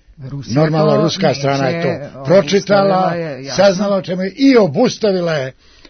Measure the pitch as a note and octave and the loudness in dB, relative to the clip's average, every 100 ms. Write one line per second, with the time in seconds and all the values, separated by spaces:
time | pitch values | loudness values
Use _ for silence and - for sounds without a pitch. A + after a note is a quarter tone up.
0 | _ - C3 C#3 - B2+ D#3 D#3 D#3 C#3 | _ -20 -14 -12 -4 0 0 2 2 2
1 | D#3+ - D#3 C3 C#3 C#3 C3+ B2+ C3+ - | 0 0 -2 0 -2 -2 -2 -2 -4 -6
2 | - - C#3 F#3+ D3 G3 F#3+ G3+ G3 F#3 | -10 -10 2 2 4 0 2 2 2 2
3 | F#3 E3+ E3 B2+ C3+ C3 G3 F#3 G3+ G3 | 0 -4 -8 -10 -8 2 2 2 -2 -2
4 | D#3 F#3 F#3 - C4+ B3 F#3 C#3+ B3+ - | -4 -6 -6 2 4 6 4 2 0 0
5 | G#3+ F#3 E3+ D#3 C3 - _ _ | -2 0 -2 -2 -6 -10 _ _